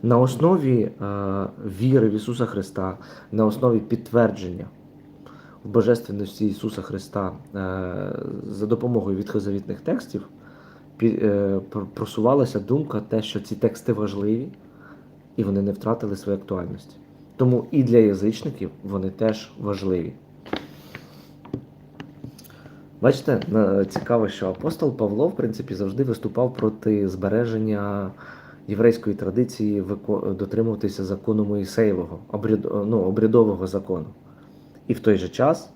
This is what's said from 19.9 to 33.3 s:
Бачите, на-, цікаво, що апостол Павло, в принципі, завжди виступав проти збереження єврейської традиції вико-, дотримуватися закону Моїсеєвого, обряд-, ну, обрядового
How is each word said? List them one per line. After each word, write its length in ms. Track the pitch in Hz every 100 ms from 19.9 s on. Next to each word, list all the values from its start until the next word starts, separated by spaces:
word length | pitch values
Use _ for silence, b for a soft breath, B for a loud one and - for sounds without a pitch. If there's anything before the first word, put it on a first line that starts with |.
| 90 80 - - - - - B B B B B B B B - - - - - - - - - B B B B B B -
Бачите, 380 | 120 131 - 120 -
на-, 380 | 107 98 98 95
цікаво, 420 | - - 120 104
що 220 | - 95
апостол 480 | 92 151 160 156 127
Павло, 300 | 104 104 160
в 80 | 185
принципі, 400 | 113 107 - 95
завжди 280 | 98 107
виступав 500 | 131 110 107 127 127
проти 560 | 127 110 107 110 104 98
збереження 1000 | 92 98 110 117 110 110 104 101 101 98 - B B B B -
єврейської 480 | 101 117 117 110 101
традиції 680 | 95 101 123 - 104 104
вико-, 520 | 92 101 - 104 -
дотримуватися 680 | 98 98 104 113 104 104 101
закону 420 | 95 98 - 107 104
Моїсеєвого, 760 | 104 95 - 110 92 85 82 -
обряд-, 540 | 104 107 107 - 104 101
ну, 120 | 113
обрядового 640 | 92 104 110